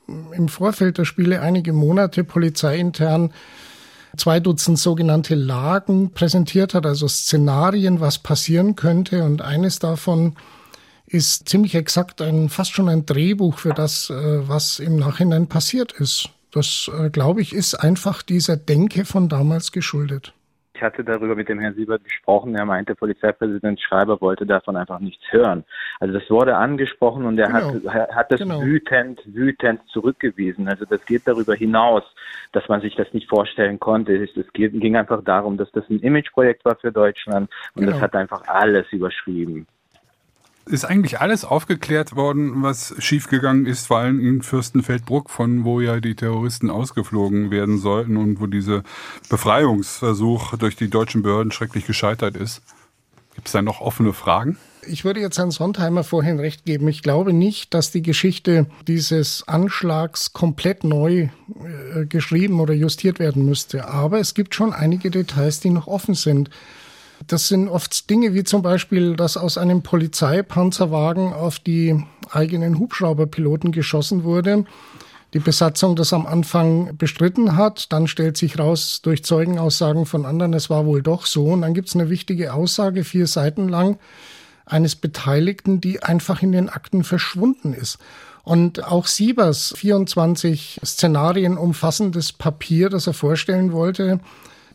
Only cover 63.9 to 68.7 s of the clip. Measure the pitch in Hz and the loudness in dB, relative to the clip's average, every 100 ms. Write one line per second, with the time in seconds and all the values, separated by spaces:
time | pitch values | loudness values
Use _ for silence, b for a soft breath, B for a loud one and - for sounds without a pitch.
63.9 | 143 151 214 196 - 196 - 220 151 156 | -2 0 0 0 -2 -4 0 -2 2 0
64.9 | 180 185 180 180 139 147 151 185 175 - | 0 0 -2 -2 0 0 0 0 0 0
65.9 | 190 - 175 - 143 143 B B B B | -6 -2 -2 2 2 0 B B B B
66.9 | B B B 151 165 - 190 196 175 - | B B B -4 -2 0 0 2 -2 -4
67.9 | - - 214 233 185 185 202 175 | -8 0 2 2 0 0 0 2